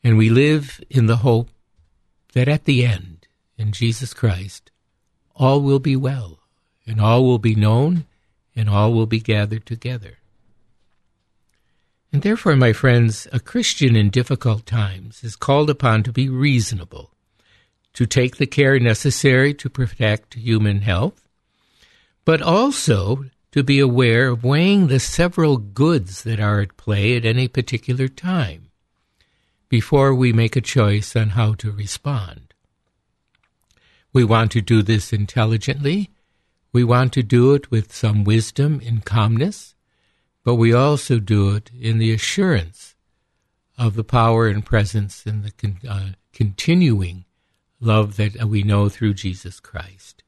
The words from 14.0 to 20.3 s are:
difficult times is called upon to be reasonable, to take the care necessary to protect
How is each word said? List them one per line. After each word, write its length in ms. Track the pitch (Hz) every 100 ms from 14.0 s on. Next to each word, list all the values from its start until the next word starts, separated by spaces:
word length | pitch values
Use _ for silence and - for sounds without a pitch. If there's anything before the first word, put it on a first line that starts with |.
| 104
difficult 560 | 127 117 139 123 107 -
times 580 | 117 101 95 107 -
is 120 | 113 -
called 340 | - 139 151
upon 320 | 139 131 110
to 80 | 113
be 160 | 117 135
reasonable, 840 | 127 143 127 107 98 82 - - _ _ _ _ _ _ _ _
to 140 | - 120
take 320 | - 127 -
the 80 | 135
care 340 | - 135 135
necessary 760 | 120 110 143 - 139 127 139
to 160 | 143 131
protect 640 | - 120 - 110 107 _